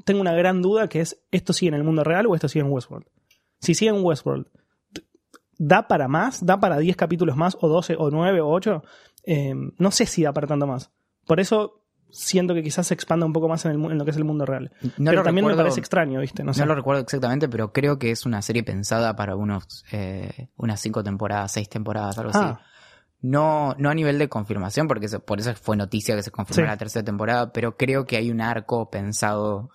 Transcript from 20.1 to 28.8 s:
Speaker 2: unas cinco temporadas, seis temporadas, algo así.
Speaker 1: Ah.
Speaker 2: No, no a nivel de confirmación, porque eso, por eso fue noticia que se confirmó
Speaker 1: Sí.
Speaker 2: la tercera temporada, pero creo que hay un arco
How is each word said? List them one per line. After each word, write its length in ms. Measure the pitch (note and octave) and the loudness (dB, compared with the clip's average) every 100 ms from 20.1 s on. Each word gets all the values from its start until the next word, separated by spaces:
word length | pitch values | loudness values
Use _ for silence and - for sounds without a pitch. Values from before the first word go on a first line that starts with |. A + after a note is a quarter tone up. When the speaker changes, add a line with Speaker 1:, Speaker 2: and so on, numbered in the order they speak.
| F#2+ F#2+ - B2 - | -8 -10 -12 -16 -6
Speaker 2:
unas 220 | A#2+ G#2 | -4 -2
cinco 220 | A2 A2 | -4 -4
temporadas, 480 | G#2 G2 G#2 G#2 G2 | -4 -4 -2 -2 -4
seis 160 | - G#2 | -4 -6
temporadas, 480 | A2+ G#2+ G#2+ G#2 G#2+ | -6 -4 -4 -4 -6
algo 140 | A2+ | -2
así. 80 | G3+ | 0
Speaker 1:
Ah. 180 | F#3 A#2 _ - - - _ _ | 0 -2 _ -20 -20 -20 _ _
Speaker 2:
No, 520 | B2+ C#3 D#3 D#3 C#3+ C3 | -2 2 2 2 0 0
no 140 | C#3+ | 0
a 20 | |
nivel 240 | D#3 D3+ C#3+ | 2 2 2
de 100 | D3 | 0
confirmación, 580 | A2+ G2+ G#2 F#2+ C#3+ D#3 | -2 -4 -4 -2 0 0
porque 180 | A#2 G#2 | 0 -2
eso, 140 | G2+ | -6
por 160 | - G2+ | -4 -4
eso 140 | A2+ | -4
fue 240 | A2 - G#2+ | -4 -2 -2
noticia 380 | G2+ G#2+ - G#2+ | 0 -4 -2 -2
que 80 | |
se 80 | - | -4
confirmó 320 | - G2 - | -8 -4 0
Speaker 1:
Sí. 40 | D#3 | 0
Speaker 2:
la 80 | G#2 | 0
tercera 280 | G#2+ A2+ G#2+ | -6 -6 -4
temporada, 480 | G2+ A2 A#2+ A#2 | -2 0 0 0
pero 240 | A#2 A#2 - | -2 -4 -2
creo 280 | C3 C3+ C3 | 0 0 -2
que 100 | A#2 | -2
hay 140 | A#2 | -2
un 100 | A#2 | -2
arco 480 | A2+ A#2 G2+ A#2 | -2 -4 -2 -4